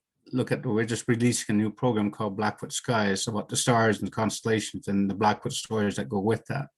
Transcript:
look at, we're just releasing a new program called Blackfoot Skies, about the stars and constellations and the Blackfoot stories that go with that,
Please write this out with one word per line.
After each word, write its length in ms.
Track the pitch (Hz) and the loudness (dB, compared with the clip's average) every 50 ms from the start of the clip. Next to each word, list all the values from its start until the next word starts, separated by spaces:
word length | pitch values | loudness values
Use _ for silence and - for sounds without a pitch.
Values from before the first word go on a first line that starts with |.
| _ _ _ _ _ _ - | _ _ _ _ _ _ -4
look 180 | 127 120 - | -2 -2 0
at, 140 | - - 147 | -2 -2 -2
we're 200 | 131 107 107 113 | 0 0 0 0
just 220 | 110 120 107 - - | 0 -2 -2 0 0
releasing 480 | 123 113 117 123 117 - - - 110 | 0 2 4 2 2 2 0 0 2
a 20 | 104 | 2
new 120 | 107 110 | 2 2
program 420 | 107 - - 127 117 107 104 104 | 0 0 0 0 2 2 2 0
called 260 | 101 - 110 104 98 98 | 0 -2 -4 -4 -2 -2
Blackfoot 360 | 107 104 104 - - - - | -2 -2 -2 -4 -6 -10 -8
Skies, 540 | - - - 123 113 107 101 98 95 - - | -6 -4 0 0 2 2 2 0 0 -2 -2
about 220 | 110 104 - - | -4 -4 -4 -4
the 60 | - | -4
stars 460 | 107 - - 123 117 113 110 104 - | -2 2 4 4 6 6 4 4 2
and 100 | - 92 | -2 -4
constellations 760 | - - 110 104 - - - 113 110 110 104 - - 98 - - | -4 -2 -2 -2 -2 -2 -2 0 0 0 0 -2 -6 -8 -6 -2
and 220 | 101 101 98 95 | 0 2 2 0
the 60 | 95 | 0
Blackfoot 380 | 98 110 107 104 - - - - | 0 2 2 2 0 -2 -6 -6
stories 420 | - - - 110 110 104 101 98 - | -6 -6 -4 -2 0 0 0 0 -2
that 120 | 101 - | -4 -4
go 100 | - 101 | -2 -2
with 260 | 95 107 113 104 - - | 0 2 0 0 -2 -4
that, 200 | - - - - _ | -6 -6 -8 -8 _